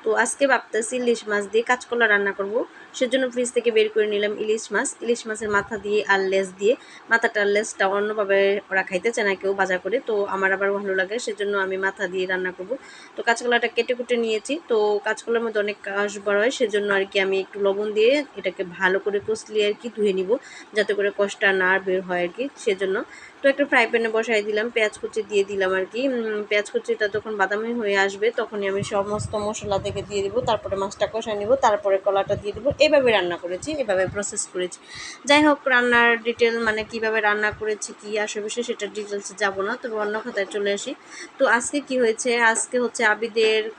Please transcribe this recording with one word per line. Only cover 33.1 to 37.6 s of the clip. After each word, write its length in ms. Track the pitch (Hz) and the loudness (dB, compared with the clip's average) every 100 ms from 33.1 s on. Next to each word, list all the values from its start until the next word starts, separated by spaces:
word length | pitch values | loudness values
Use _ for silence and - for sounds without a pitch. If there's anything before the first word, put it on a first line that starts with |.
রান্না 240 | 214 175 170 | 2 0 -4
করেছি, 340 | 175 180 277 | -6 -8 -6
এভাবে 320 | 311 226 185 185 | -6 0 0 0
প্রসেস 360 | 196 202 214 - | -2 -6 -8 -8
করেছি। 320 | 190 180 - - - - - | -6 -6 -8 -18 -16 -16 -12
যাই 180 | 240 285 | 4 6
হোক, 160 | 302 285 - | 6 4 4
রান্নার 440 | 247 247 240 233 233 | 4 6 6 6 4
ডিটেল 320 | 226 233 233 233 | 0 2 2 2
মানে 240 | 233 214 | -2 -2
কিভাবে 340 | 214 226 220 220 | -4 -4 0 2
রান্না 300 | 208 208 214 | 2 2 0
করেছি, 400 | 208 | -2